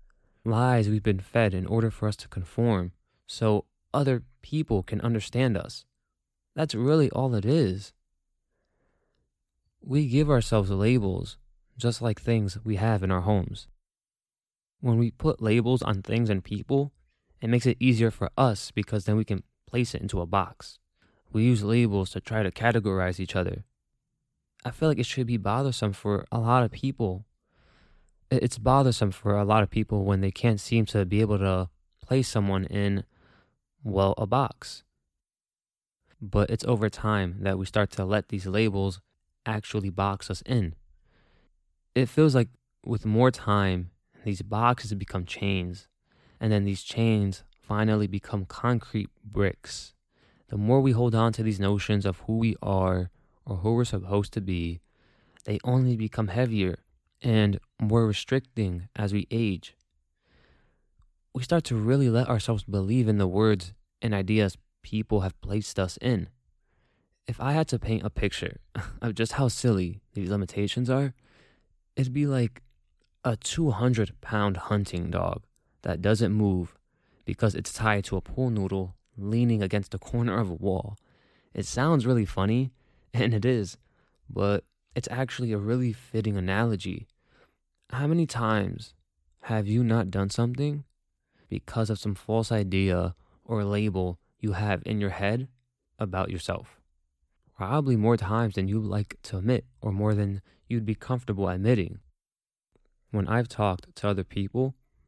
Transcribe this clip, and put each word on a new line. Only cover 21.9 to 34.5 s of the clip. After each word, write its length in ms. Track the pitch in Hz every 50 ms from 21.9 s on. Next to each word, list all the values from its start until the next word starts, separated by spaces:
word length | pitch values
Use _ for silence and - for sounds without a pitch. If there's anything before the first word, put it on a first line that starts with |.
| 101 101 95 92
to 100 | - -
try 220 | - - 113 110 107
to 80 | 95
categorize 680 | - - 113 117 113 120 98 104 95 95 92 90 90 90
each 160 | 92 87 -
other. 300 | 95 90 - - - 101 - _ _ _ _ _ _ _ _ _ _ _ _ _ _ _ _ _ _ -
I 60 | 123
feel 180 | 117 - 160 156
like 100 | 147 -
it 80 | 117
should 200 | - - - 127
be 120 | 117 120 113
bothersome 560 | 95 101 104 123 139 139 120 - - 104 98
for 320 | - - 107 104 98 - -
a 80 | - 113
lot 240 | 113 117 120 127 123
of 80 | 110
people. 540 | - - - 135 135 - 120 98 90 92 107 - _ _ _ _ _ _ _ _ _ _ _ _ _ _ _ _ _ _ _ -
I-, 100 | - 131 -
it's 160 | 120 - -
bothersome 540 | 107 127 131 139 139 131 117 - - 101 95
for 240 | - - 104 101
a 80 | 104 104
lot 180 | 101 107 110 104
of 80 | -
people 340 | - 110 107 - - 104 98
when 160 | 98 101 95
they 100 | 98 98
can't 300 | 95 - - 120 110 101
seem 240 | - - 117 117 110
to 200 | - - 107 98
be 160 | 90 98 104 110
able 160 | 107 104 98
to 320 | 98 98 92 92 92 92 - _ _ _ _ _ -
place 240 | - 127 135 127 -
someone 360 | - 113 101 98 98 95 95
in, 400 | - - 101 101 101 98 98 - - _ _ _ _ _ _ _ _ _ _ _ _ _ _ -
well, 300 | 113 98 135 196 196 - -
a 80 | -
box. 580 | 98 110 135 139 113